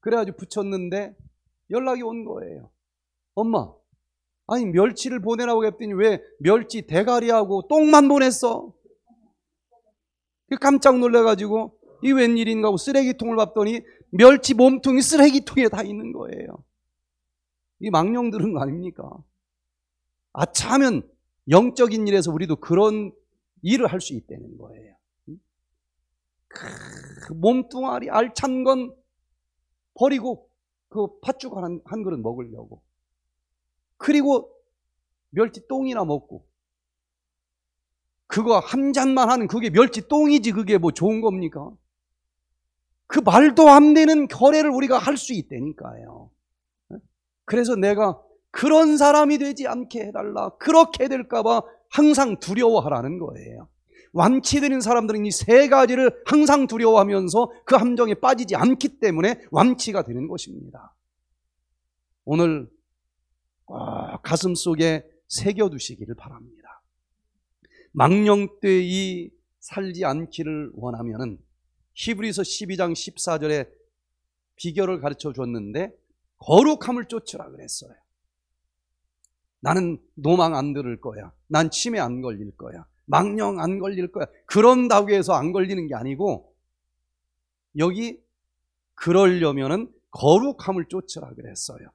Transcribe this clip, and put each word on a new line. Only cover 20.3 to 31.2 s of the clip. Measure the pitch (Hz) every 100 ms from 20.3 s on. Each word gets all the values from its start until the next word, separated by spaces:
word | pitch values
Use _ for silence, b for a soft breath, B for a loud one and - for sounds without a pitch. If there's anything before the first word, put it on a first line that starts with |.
아차하면 | - 156 - - 262 269 170 - _ _ _ -
영적인 | 165 247 247 240 220 208
일에서 | 196 160
우리도 | 156 170 156
그런 | - 170 214 214 208 - _ _ _ _
일을 | 170 254 233
할 | 185
수 | -
있다는 | 127 - - - 101
거예요. | - 107 107 95 _ _ - 165 _ _ _ _ _ _ _ _ _ _ _
그 | - - - - - - - -
몸뚱아리 | 165 185 254 254 247 262 247 240
알찬 | 214 240 - 277 254
건 | 254 262 247 - _ _ _ _ _ _ _ _ _
버리고 | - 262 277 233 226 _ _ _ _ _
그 | 214 202
팥죽 | _